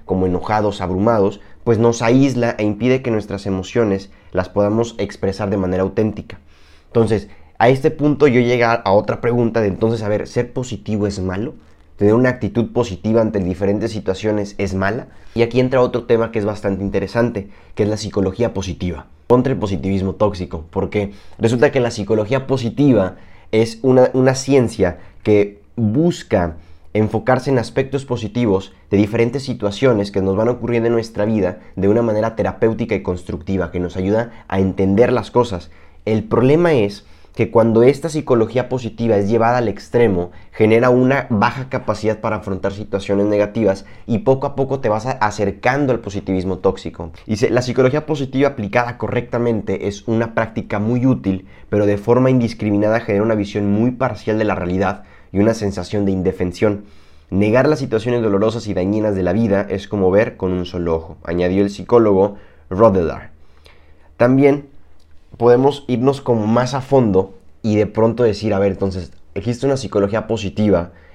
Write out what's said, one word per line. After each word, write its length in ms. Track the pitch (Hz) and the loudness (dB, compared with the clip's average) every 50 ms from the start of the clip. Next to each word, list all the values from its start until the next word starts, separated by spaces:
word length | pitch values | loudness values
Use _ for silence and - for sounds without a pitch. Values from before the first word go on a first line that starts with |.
| - | -6
como 200 | - 92 92 92 | -4 -2 0 0
enojados, 560 | 92 90 87 - - 107 107 104 104 98 - | 0 0 -2 -2 -2 -2 0 0 -2 -2 -4
abrumados, 580 | 95 87 92 92 101 113 117 107 95 101 104 - - - - - - | -4 -4 -2 0 2 2 2 2 2 0 -2 -4 -14 -20 -18 -6 -2
pues 140 | 117 117 | 0 2
nos 240 | 107 117 117 113 - | 2 2 2 2 2
aísla 540 | 120 113 123 131 139 139 123 120 117 117 117 | 2 2 4 4 4 2 2 0 -2 -2 -2
e 60 | - 107 | -2 -2
impide 380 | 104 104 104 113 127 127 131 | -2 -2 -2 0 0 0 0
que 100 | 131 123 | 0 -2
nuestras 340 | 113 107 101 101 98 98 - | -4 -4 -4 -6 -8 -8 -6
emociones 640 | 104 95 95 92 - - 120 117 104 98 95 - - - - - - | -4 -4 -4 -6 -4 -2 0 0 2 0 -2 -4 -8 -20 -20 -14 -6
las 180 | - 92 90 - | -4 -4 -4 -2
podamos 460 | - 104 104 104 104 113 117 117 - | 0 0 0 2 2 0 -2 -2 -4
expresar 520 | - 104 98 - - - 98 95 - 107 98 | -6 -6 -6 -6 -6 -4 -4 -4 -4 -4 -2
de 80 | 101 | -2
manera 260 | 98 95 90 90 92 95 | -2 -2 0 0 0 -2
auténtica. 560 | 95 98 - 107 107 101 - - - - - - - - - - - - - _ | -2 0 -2 -2 -2 -2 -6 -12 -14 -16 -18 -20 -20 -20 -20 -20 -20 -20 -20 _
Entonces, 420 | - - 117 113 101 113 98 - - - - - - - | -2 0 2 2 2 2 -2 -2 -6 -16 -20 -20 -12 -2
a 120 | - - 123 | 2 4 4
este 220 | 139 135 139 160 | 4 4 2 -2
punto 360 | 156 - 143 151 147 139 147 | 0 0 0 0 2 4 4
yo 140 | 147 117 123 | 4 4 4
llego 240 | 120 120 123 120 117 | 2 2 2 2 2
a, 80 | 113 117 | 2 2
a 180 | 117 - 98 | 0 2 2
otra 300 | 95 104 101 104 113 - | 2 2 2 0 -4 -4
pregunta 400 | - 120 117 120 120 113 107 113 | -2 0 0 2 0 0 2 0
de 60 | 110 | 0
entonces, 360 | 101 92 - 113 113 117 110 110 | 0 0 0 0 0 0 -2 -2
a 60 | 101 | -2
ver, 180 | 107 104 - | -2 -2 -4
¿ser 240 | - - 127 127 123 | -4 -4 -4 -4 -4
positivo 560 | - 131 123 127 110 98 - - 107 104 104 | -4 -8 -8 -8 -8 -10 -6 -4 -2 -2 -2
es 120 | 101 98 101 | -2 -2 -4
malo? 340 | 92 92 90 95 113 151 - - - - - - _ _ - | -4 -4 -4 -4 -6 -8 -10 -14 -20 -20 -20 -20 _ _ -4
¿Tener 160 | - 101 104 110 | 2 4 4 6
una 160 | 120 127 127 | 6 4 2
actitud 440 | 123 - - 98 - 117 113 - 113 | 2 0 -4 -4 -2 -2 -2 0 0
positiva 480 | 123 120 104 95 - - 107 113 117 | -2 -2 -2 -4 -6 -2 0 2 2
ante 180 | 110 110 - 101 | 2 2 0 -2
diferentes 520 | 92 90 92 87 98 98 101 104 104 110 | -2 -2 -2 -2 0 0 0 0 -2 -4
situaciones 640 | 104 107 - 95 95 90 104 107 104 104 101 101 - | -6 -6 -4 -4 -4 -2 -2 -2 -2 -2 -4 -6 -6
es 160 | - 101 92 92 | -6 -4 -4 -2
mala? 340 | 95 95 98 107 131 - - - - - - - | -2 -2 -2 -2 -4 -8 -12 -18 -20 -16 -6 -2
Y 100 | 110 117 | 0 0
aquí 160 | 117 120 127 | 0 2 0
entra 220 | 127 127 135 131 | 2 2 2 2
otro 220 | 123 110 98 120 - | 2 2 0 -2 -2
tema 280 | - 117 113 113 110 | 0 0 0 0 0
que 80 | 113 113 | -2 -4
es 60 | 101 | -2
bastante 380 | 104 104 98 - 101 98 90 98 | -4 -4 -4 -4 -4 -4 -2 -4
interesante, 640 | 98 98 98 95 95 - 120 120 120 - 101 95 - - - - - - | -4 -2 -4 -4 -2 -2 0 0 0 -2 -6 -10 -12 -16 -20 -20 -10 -4
que 100 | - 107 | -2 -2
es 60 | 104 | -2
la 80 | 107 | -2
psicología 560 | 104 110 101 - 104 95 95 - - 120 113 - | -4 -6 -6 -2 -2 -2 -2 0 -2 -2 -2 -2
positiva 540 | 98 98 95 80 - 92 90 82 71 - - - - - | -4 -6 -6 -6 -6 -6 -6 -6 -8 -12 -18 -20 -8 -2
contra 260 | - 120 127 123 131 131 | 2 2 2 2 2 -2
el 60 | 90 | -2
positivismo 540 | 104 98 98 85 - 92 98 95 95 98 - | -4 -4 -4 -4 -2 -2 -2 0 -2 -2 0
tóxico, 520 | - 107 101 101 90 90 - - 82 78 - | 0 0 0 0 -2 -8 -8 -10 -10 -10 -8
porque 440 | - 98 95 82 - 104 101 101 101 - - - - - | -4 -4 -4 -2 -2 -2 -4 -4 -8 -14 -20 -18 -6 -2
resulta 320 | 110 113 117 120 127 143 | 0 0 2 4 2 2
que 80 | 135 135 | 2 2
la 120 | 120 117 | -2 -2
psicología 560 | 113 - 101 101 110 110 107 98 127 131 131 | -2 -4 -4 -2 0 0 0 0 -2 -4 -2
positiva 680 | - 131 127 113 117 - - 143 143 127 104 92 92 - - - - - - - - | -2 -2 -2 -2 -2 0 2 4 4 4 4 2 0 -4 -10 -18 -20 -20 -20 -8 -2
es 280 | - 110 113 110 - - | 0 0 0 0 -2 -2
una, 300 | - 131 127 127 127 127 - | 2 4 6 6 6 4 4
una 220 | 131 127 131 131 | 2 2 2 2
ciencia 640 | 131 - 135 139 135 120 107 - - 95 87 85 - - - - - - | 0 0 2 2 2 2 2 0 0 -2 -2 -2 -4 -14 -20 -18 -6 0
que 380 | 107 107 104 101 101 - - - - - | 2 4 4 2 0 -4 -14 -20 -14 -6
busca 800 | - 117 104 107 143 165 175 165 - - - 113 98 87 85 80 - - - - - - - - | -2 -2 0 2 2 2 2 0 -2 -4 -2 0 0 0 -2 -6 -10 -16 -20 -20 -20 -12 -4 -2
enfocarse 560 | 107 110 101 113 110 104 - 131 131 - 143 | 0 0 0 -2 -2 0 0 0 0 0 0
en 100 | 135 120 | 0 0
aspectos 460 | 110 - - 139 135 135 - 135 135 | -2 -2 -2 -4 -4 -2 -4 -8 -6
positivos 680 | - 127 113 107 101 - 123 123 110 95 95 - - - - _ - | -6 -6 -6 -6 -6 -2 0 0 2 2 0 -2 -6 -18 -20 _ 0
de 60 | 101 | 2
diferentes 460 | 98 104 104 110 123 120 120 120 139 131 | 2 2 2 2 0 0 0 -2 -4 -6
situaciones 680 | - 117 123 104 101 101 - 135 131 120 104 101 101 | -8 -6 -4 -4 -4 -2 0 2 2 2 2 0 -2
que 100 | 98 98 | -2 -2
nos 140 | 95 95 95 | 0 0 0
van 140 | 95 110 120 | 0 0 0
ocurriendo 380 | 127 123 110 113 117 117 113 | 0 -2 -2 -2 -2 0 0
en 60 | 117 117 | 0 0
nuestra 320 | 113 110 110 - 104 104 | 0 -2 -4 -4 -4 -2
vida 340 | 110 113 107 92 90 92 - - - - | 0 0 0 0 -2 -4 -6 -14 -12 -6
de 120 | - 92 | 0 2
una 140 | 98 107 117 | 2 2 2
manera 340 | 120 117 107 107 110 113 110 | 2 0 0 0 0 -2 -2
terapéutica 580 | - 98 95 90 - - 113 110 - 117 - 107 | -2 -4 -4 -2 0 0 0 0 0 -4 -4 -4
y 100 | 92 - | -4 -2
constructiva, 680 | - 90 87 - - - 90 - - 98 92 87 85 | -4 -6 -6 -6 -8 -10 -8 -6 -4 -4 -2 -2 -4
que 80 | 87 90 | -4 -4
nos 180 | 87 87 - | -6 -4 -4
ayuda 480 | 95 92 98 104 113 120 120 - - - | -4 -2 0 0 0 0 -4 -8 -16 -10
a 120 | - - 98 | -4 -2 0
entender 520 | 95 95 92 101 98 95 98 101 123 123 127 | 0 0 0 0 0 2 4 4 4 4 2
las 180 | 120 107 - | 0 -2 0
cosas. 400 | - 123 120 - 95 85 - - - - - - - - - | 0 0 0 0 -2 -10 -10 -12 -20 -20 -20 -20 -20 -10 -4
El 220 | 104 110 110 110 | -2 -2 -2 -2
problema 480 | - - 110 117 131 147 170 175 170 156 | 0 0 2 4 4 4 4 4 2 2
es 320 | 127 104 101 - - - - - - - - - | 2 0 0 -4 -8 -18 -20 -20 -20 -20 -10 -4
que 160 | - 117 - | -4 -2 0
cuando 320 | - 117 110 113 110 113 120 | 2 2 4 4 4 6 6
esta 240 | 131 143 143 - | 4 4 2 -2
psicología 640 | 165 147 156 139 127 127 117 113 113 117 127 120 - | -6 -6 -4 -2 0 2 2 2 0 -2 -4 -4 -4
positiva 480 | 127 127 117 107 - - 120 113 107 | -4 -6 -6 -8 -8 -4 0 0 2
es 120 | 101 101 98 | 2 2 2
llevada 280 | 117 113 113 117 123 | 2 2 2 2 0
al 100 | 127 120 | 0 0
extremo, 640 | 107 98 - - - - 120 120 110 98 87 87 87 - - - - - | -2 -4 -8 -6 -2 2 2 4 4 2 0 -2 -6 -10 -16 -20 -10 -2
genera 360 | - 110 107 110 117 123 127 | 0 2 4 4 4 4 4
una 380 | 123 127 127 127 135 139 - - | 4 4 4 2 2 0 -2 -2
baja 380 | 120 101 120 120 - 131 131 | 0 0 0 0 -2 -4 -8
capacidad 540 | - - 127 - - 107 - - 107 107 - | -6 -8 -6 -4 -4 -4 -2 -2 -2 -2 -2
para 160 | - 113 107 | -4 -6 -6
afrontar 340 | 104 - 98 98 90 - 98 | -6 -6 -8 -6 -4 -4 -6
situaciones 540 | 98 98 107 104 - 98 98 - 101 101 101 | -6 -8 -8 -6 -6 -6 -2 -2 0 0 0
negativas 580 | 104 104 104 104 101 - 117 110 98 98 - - - - - - | 2 2 2 0 0 0 0 2 0 0 0 -4 -16 -20 -12 -6
y 120 | - 123 104 | -4 -4 -2
poco 280 | 104 131 135 135 143 | 2 0 0 0 0
a 80 | 139 135 | -4 -4
poco 240 | 139 139 135 135 135 | -4 -4 -4 -4 -2
te 80 | 131 | -2
vas 180 | 113 107 110 110 | -2 -2 -2 -2
a-, 60 | 131 | -4
acercando 800 | 127 - 107 104 101 - 104 98 95 - - 123 127 143 147 135 | -4 -2 -2 -2 -2 -2 -2 -2 -2 -2 -2 0 0 2 2 0
al 80 | 123 113 | 0 -2
positivismo 600 | - 101 95 101 - - 95 92 87 95 92 87 | -4 -6 -8 -6 -4 -2 -2 -2 -2 -2 -2 0
tóxico. 520 | - - - - - 85 - - 87 80 80 - - | 0 0 0 -2 -6 -12 -12 -12 -14 -14 -16 -12 -8
Y 100 | - 110 | -6 -2
se-, 140 | 101 123 - | 0 0 2
la 120 | 110 123 | 2 2
psicología 440 | 127 131 117 127 131 131 131 151 - | 0 0 2 2 2 2 2 0 -2
positiva 420 | - 160 143 139 135 135 135 143 | -2 -4 -4 -4 -4 0 0 0
aplicada 500 | 139 143 - 104 95 104 120 120 120 120 | 0 0 -2 -6 -2 0 0 0 -2 -4
correctamente 920 | - - 104 - 123 117 - - 120 120 120 117 104 - - 98 - - 101 | -8 -6 -4 -4 -4 -4 -4 -2 -2 0 0 0 -2 -2 -4 -4 -4 -4 -6
es 180 | 101 - - | -6 -6 -4
una 260 | - 113 113 117 113 - | -2 0 0 0 -2 -2
práctica 460 | 120 113 - - 113 85 - 113 101 | -4 -4 -4 -4 -8 -8 -6 -4 -4
muy 260 | 104 110 123 123 120 | -2 -2 0 2 2
útil, 400 | 135 123 95 - 98 95 92 - - - - - - | 2 2 0 0 -2 -4 -4 -6 -12 -20 -20 -8 -2
pero 160 | - 104 104 | 0 2 2
de 120 | 101 101 | 2 0
forma 320 | 101 - 120 120 123 131 131 | 0 2 2 4 4 4 4
indiscriminada 720 | 131 127 117 110 - - 107 104 101 101 104 107 110 117 | 2 2 0 -2 -4 -4 -2 -2 0 2 2 2 0 0
genera 240 | 117 - 104 101 107 | 0 0 0 0 2
una 100 | 113 113 | 2 0
visión 340 | 107 101 101 98 104 104 101 | 0 -2 -4 -4 -2 0 0
muy 220 | 101 107 113 127 | 2 2 2 0
parcial 460 | 123 120 131 123 104 - - 117 107 | 0 -2 -4 -4 -4 -4 -4 -2 -2
de 80 | 110 110 | 0 0
la 100 | 104 92 | 0 -2
realidad 480 | 85 87 87 90 92 98 92 101 - - - - - - - - | -2 -4 -2 -2 -2 -2 -2 -4 -6 -10 -20 -20 -20 -14 -4 0
y 60 | 95 | 2
una 140 | 101 110 113 | 2 2 2
sensación 520 | - 107 101 98 95 90 - - 104 101 | 0 -2 -4 -4 -6 -6 -4 -4 -2 0
de 80 | 98 98 | 0 0
indefensión. 720 | 92 90 95 92 - 92 90 87 - 110 107 104 101 - - - - - - - - - - | 0 0 -2 -2 -2 -4 -4 -2 0 0 0 0 -2 -8 -14 -20 -20 -20 -20 -20 -20 -10 -4
"Negar 360 | 90 95 104 107 110 123 135 | 0 0 2 4 4 4 4
las 120 | 156 151 127 | 2 0 0
situaciones 420 | 135 - 110 107 104 123 120 120 | -2 -2 -2 -2 0 0 0 0
dolorosas 440 | 113 107 98 98 107 110 110 120 104 | 2 2 2 2 2 0 -2 -2 -4
y 60 | 107 95 | -4 -4
dañinas 400 | 90 90 95 104 107 107 107 101 | -2 0 0 0 0 0 0 0
de 100 | 95 92 | 0 0
la 100 | 87 90 | 0 0
vida 340 | 110 117 107 98 98 101 - | 0 2 2 2 0 0 -2
es 200 | - 98 - - | -4 -6 -6 -4
como 200 | 107 104 95 92 | -2 0 2 4
ver 280 | 92 101 117 123 - | 4 4 2 2 -2
con 160 | - 95 92 92 | -6 -4 -4 -2
un 120 | 90 87 | -4 -4
solo 300 | 85 - 90 85 82 82 | -6 -6 -4 -2 -2 -2
ojo", 220 | 80 80 - 80 - - | -2 -4 -8 -18 -14 -8
añadió 380 | - 87 87 90 90 92 98 101 | -6 -2 0 0 2 2 2 0
el 60 | 101 | 0
psicólogo 680 | 101 - 92 - 120 120 117 107 98 92 98 104 101 - - - - - - - | -2 -8 -2 2 4 6 6 6 4 4 4 2 0 -6 -18 -20 -20 -20 -14 -4
Rodelar. 640 | 95 92 113 143 190 92 85 78 62 - - - - - - - - - - - - - - - - - - - - | 2 4 6 6 6 4 0 0 -2 -6 -12 -16 -20 -20 -20 -20 -20 -20 -20 -20 -20 -20 -20 -20 -20 -20 -20 -8 -2
También 580 | - 120 123 131 135 143 139 139 143 143 - - - - - - - - - - - - - - | 2 2 4 6 6 6 4 4 2 -4 -10 -18 -20 -20 -20 -20 -20 -20 -20 -20 -20 -20 -16 -4
podemos 480 | - 117 120 120 127 131 143 143 - - | 2 4 6 6 6 4 2 0 -2 -4
irnos 340 | - 127 113 123 135 135 - | -4 -2 0 2 0 0 0
como 260 | - - 120 113 107 | 0 0 0 2 2
más 260 | 107 113 120 127 127 143 | 2 2 2 2 0 -2
a 60 | 135 | -6
fondo 540 | 123 - 139 135 123 107 92 92 95 - - - - - - - | -2 2 4 4 4 4 4 2 0 0 -4 -20 -20 -20 -14 -6
y 140 | - 110 104 | -2 0 2
de 120 | 104 107 | 2 0
pronto 360 | 92 - 110 110 117 113 113 123 | 0 2 2 2 2 2 2 2
decir, 300 | 113 101 - 104 110 101 | 2 2 0 -2 -2 0
a 60 | 98 | 2
ver, 120 | 101 101 | 2 0
entonces, 400 | 95 95 98 98 92 92 85 - - - - - - | 0 0 -4 -4 -4 -6 -10 -12 -14 -20 -18 -14 -10
existe 320 | 101 95 120 120 120 - | -8 -6 -6 -4 -2 0
una 100 | 139 135 | 0 0
psicología 520 | 131 107 98 - 104 101 98 107 110 107 | -2 -2 -2 0 0 0 0 0 -2 -2
positiva 640 | - 113 107 98 92 - - 107 107 95 85 85 87 - - - - | -2 -4 -4 -4 -4 -2 0 2 2 2 2 0 -2 -10 -18 -20 -20